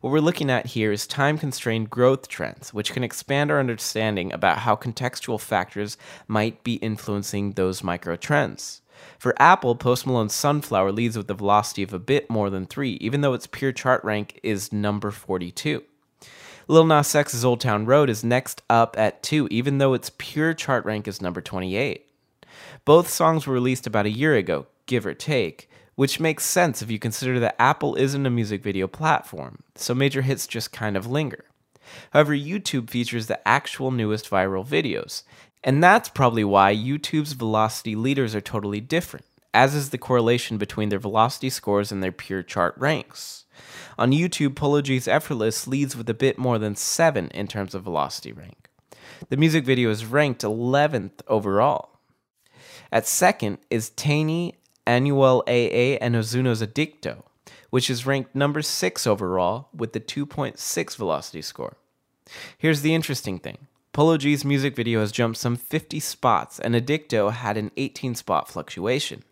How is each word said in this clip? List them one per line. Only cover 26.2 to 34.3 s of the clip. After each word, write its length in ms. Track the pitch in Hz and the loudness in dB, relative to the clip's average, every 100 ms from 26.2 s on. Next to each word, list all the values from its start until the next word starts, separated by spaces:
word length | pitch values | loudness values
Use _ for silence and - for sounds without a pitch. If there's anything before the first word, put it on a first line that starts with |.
makes 240 | 160 151 | -2 -2
sense 360 | - - 175 123 | -2 2 2 0
if 120 | 107 | -6
you 60 | 110 | -4
consider 400 | 113 107 127 127 | -4 -4 -2 0
that 160 | 117 - | 0 4
Apple 380 | 123 151 147 - | 4 4 -2 0
isn't 280 | 135 139 | 0 0
a 60 | 135 | 0
music 320 | 120 107 104 | 0 0 -4
video 240 | 104 98 95 | -4 -2 -4
platform, 800 | - 156 151 - 87 65 - - | -2 0 0 -2 -14 -14 -16 -20
so 220 | - - 127 | -12 -4 2
major 260 | 139 135 | 2 2
hits 240 | 131 131 - | -2 -2 -4
just 240 | 117 - | -8 -8
kind 260 | - 110 98 | -6 -4 -4
of 120 | 107 | -4
linger. 360 | 135 151 - - _ _ _ - - - | -4 -4 -8 -18 _ _ _ -20 -20 2
However, 240 | 147 151 143 | 4 6 2
YouTube 520 | 143 196 185 139 117 | -2 -6 -4 -4 -4
features 380 | 120 120 120 110 | -4 -2 -4 -4
the 220 | - - | -2 2
actual 420 | 127 - - 131 | 2 0 -6 -4
newest 400 | 127 107 107 - | -2 -2 -2 0